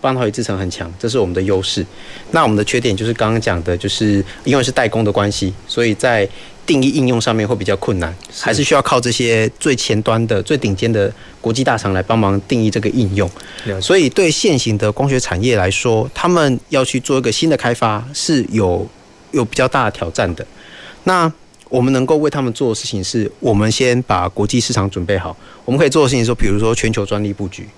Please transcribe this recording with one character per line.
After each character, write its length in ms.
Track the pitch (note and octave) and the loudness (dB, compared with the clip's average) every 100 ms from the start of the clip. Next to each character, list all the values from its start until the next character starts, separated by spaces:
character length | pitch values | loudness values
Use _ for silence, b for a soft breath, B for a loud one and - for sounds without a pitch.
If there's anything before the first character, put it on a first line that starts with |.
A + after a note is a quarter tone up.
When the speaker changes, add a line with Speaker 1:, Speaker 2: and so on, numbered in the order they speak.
Speaker 1:
半 120 | C#3 | 0
导 120 | C3 A#2 | 0 -2
体 60 | |
制 120 | G#2+ | -2
程 140 | A2+ F#2+ | -4 -4
很 120 | F#2+ | -4
强， 220 | - E2 F2 | -6 -10 -6
这 80 | A#2 | -2
是 100 | B2+ | 0
我 80 | F#2 | 0
们 80 | |
的 80 | F2 | 0
优 200 | F#2+ F#2+ | 0 0
势。 220 | F#2+ - F2 B B B B | -2 -4 -6 B B B B
那 120 | D#3+ | 2
我 40 | C#3+ | 2
们 100 | G#2+ | 2
的 60 | |
缺 160 | G#2 B2+ | 0 0
点 160 | A#2+ G2 | 0 -2
就 100 | A2 | -2
是 80 | |
刚 180 | A2+ A2 | 0 0
刚 80 | A2 | 0
讲 220 | A2 F2+ | 0 -2
的， 140 | E2 F2 | -2 -2
就 100 | G2 | -2
是 360 | - G#2+ G2+ G2 B | 0 2 2 -2 B
因 140 | - C#3 | 0 2
为 60 | |
是 60 | B2 | 2
代 200 | C#3 A#2 | 0 0
工 140 | A2+ | 0
的 80 | G#2+ | 0
关 200 | G#2 G#2 | 0 0
系， 220 | G2+ F#2 F#2+ - | -2 -4 -6 -8
所 180 | - A#2+ | -2 0
以 80 | |
在 340 | G2+ C3 A2+ G2 B B B - | 2 0 2 0 B B B 0
定 160 | C#3+ | 2
义 60 | C3 | 4
应 180 | D3 B2+ | 2 2
用 120 | A#2+ | 2
上 160 | A2 A2 | 0 0
面 120 | G#2+ | 0
会 80 | A#2 | -2
比 80 | |
较 120 | - G2 | -2 -2
困 200 | - F#2+ | -2 -2
难， 140 | E2 F2 - | -4 -8 -16
Speaker 2:
是。 120 | - | -8
Speaker 1:
还 100 | - | -2
是 100 | A#2 | 0
需 100 | C#3 | 2
要 80 | C#3+ | 2
靠 180 | - C3 | 4 0
这 120 | A#2+ | 0
些 380 | A#2 A#2+ A2+ A2 - | -2 2 2 0 0
最 160 | D#3 B2+ | 0 0
前 240 | - A2 | 0 0
端 240 | A2 A2+ A2+ | 2 0 2
的、 140 | G#2 | 0
最 140 | F#2+ D3 | 0 -2
顶 180 | A#2+ F#2+ | 0 0
尖 160 | A#2 | 0
的 200 | A2 G2 - B B | 2 0 -2 B B
国 120 | A2+ | -4
际 100 | B2 | 0
大 140 | C3+ A2+ | 0 0
厂 160 | G2+ | 0
来 100 | F#2+ | -2
帮 140 | F#2+ A2+ | 0 2
忙 220 | G2+ G2 | 2 0
定 200 | - A#2+ | 0 0
义 60 | A2 | 2
这 100 | A2 | 0
个 100 | G#2 | 0
应 240 | B2+ G#2 G2 | 0 0 0
用。 140 | F2+ - B B A2+ | -2 -4 B B -8
Speaker 2:
了 100 | F#2+ | -6
解。 60 | |
Speaker 1:
所 160 | F#2 F#3+ | 2 4
以 120 | C#3+ | 4
对 200 | D#3+ F3 | 2 2
现 280 | D3+ A3 C#3+ | 2 2 2
行 200 | A#2 G#2 | 2 0
的 140 | G#2+ | 0
光 180 | G#2 C#3 | 0 0
学 100 | C3 | 0
产 220 | - F2 | 0 -2
业 140 | A#2+ A2+ | 2 2
来 160 | F#2 | 2
说， 380 | G2 B2 A2 G#2+ | 0 0 0 0
他 140 | - F3 | -2 2
们 320 | F3 D3 A#2+ - | 4 4 0 0
要 140 | C3+ | 0
去 160 | B2+ C3 | 0 -2
做 180 | - C3+ | 0 0
一 40 | |
个 100 | B2 | 0
新 180 | G#2 E3 | 0 2
的 60 | C#3 | 2
开 180 | B2 | 0
发， 300 | A#2 A2+ G#2+ B2 | 0 0 -2 -6
是 320 | C#3+ - D3 A2 | -6 0 0 2
有， 380 | A2 F#2+ F2 F2 - - - - | 0 2 0 -4 -12 -20 -20 -4
有 140 | D3+ A#2 | -2 -2
比 100 | - | 0
较 120 | C3 | 0
大 180 | C#3+ A2+ | 2 -2
的 60 | |
挑 180 | - E2+ | -2 -8
战 240 | - G2 E2 | -2 -2 -4
的。 100 | - B B B B B | -10 B B B B B
那 280 | - F#3 E3 D#3 - - - | 0 2 2 -2 -20 -20 -4
我 100 | B2+ | 0
们 140 | B2 | 2
能 120 | C3+ C3+ | 2 2
够 120 | D#3 | 2
为 120 | D3+ | 2
他 120 | D3 | 0
们 100 | C3 | -4
做 180 | A2 C3 | -2 -2
的 60 | A2 | -2
事 100 | - | -4
情 180 | G2+ | -6
是， 280 | F#2 A#2 G2+ - | -2 -2 -2 -2
我 140 | B2 | 0
们 180 | G#2 G#2+ | 2 2
先 300 | A2 B2+ A#2+ | 2 2 0
把 240 | A#2+ F#2+ F2+ | 0 0 0
国 180 | - G2+ | -2 0
际 140 | B2 | 0
市 140 | - | 0
场 160 | A#2 G2 | -2 -2
准 160 | F#2+ F2 | -4 -2
备 120 | G2 | -2
好。 180 | E2+ - B B | -2 -12 B B
我 80 | - | -4
们 80 | C3+ | 2
可 60 | D3+ | 4
以 40 | |
做 140 | D3+ | 4
的 60 | C#3 | 2
事 60 | B2+ | 2
情 100 | A#2 | 0
说， 80 | |
比 140 | A#2 G#2 | 2 2
如 120 | G2+ | 4
说 140 | A2 | 2
全 180 | A#2 A2+ | 2 0
球 140 | A2 G2+ | -2 -2
专 180 | G#2 | -2
利 80 | G#2 | -2
布 160 | G2 G2 | -4 -8
局。 200 | - G#2+ | -8 -18